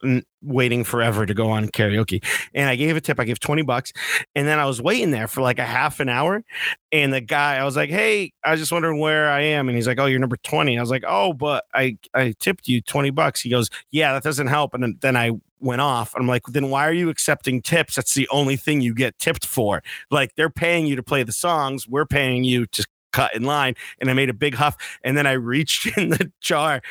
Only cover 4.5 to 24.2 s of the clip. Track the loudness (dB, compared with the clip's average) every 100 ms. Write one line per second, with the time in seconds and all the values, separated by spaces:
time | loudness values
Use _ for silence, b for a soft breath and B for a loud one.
4.5 | 2 0 0 0 0 0 0 -2 0 0
5.5 | 0 -2 0 -2 -2 -2 0 0 -2 -6
6.5 | B B B _ 0 2 0 0 0 2
7.5 | 0 -2 -2 -2 0 0 0 -4 -4 0
8.5 | 0 0 0 0 0 0 2 2 2 2
9.5 | 0 0 0 0 2 2 2 0 -2 -2
10.5 | 0 2 2 0 -2 0 0 0 0 -2
11.5 | -2 0 0 0 -2 -4 0 0 0 -2
12.5 | -2 0 0 0 -2 0 2 0 0 0
13.5 | 0 0 B B 0 2 2 -2 -2 0
14.5 | 2 0 -2 -4 0 2 2 2 -2 -8
15.5 | _ -2 0 2 0 -2 -2 0 0 0
16.5 | -2 0 0 2 2 0 -2 0 0 0
17.5 | -4 0 0 0 -2 -2 0 0 2 2
18.5 | 0 0 0 0 0 -2 0 -2 -2 -4
19.5 | -2 0 -2 B B B 0 0 0 -2
20.5 | 0 0 2 0 -2 0 0 0 -2 0
21.5 | 0 0 -4 -4 -2 0 0 2 2 2
22.5 | 2 0 -4 -8 _ _ 0 0 0 -2
23.5 | 0 0 -2 B B 0 2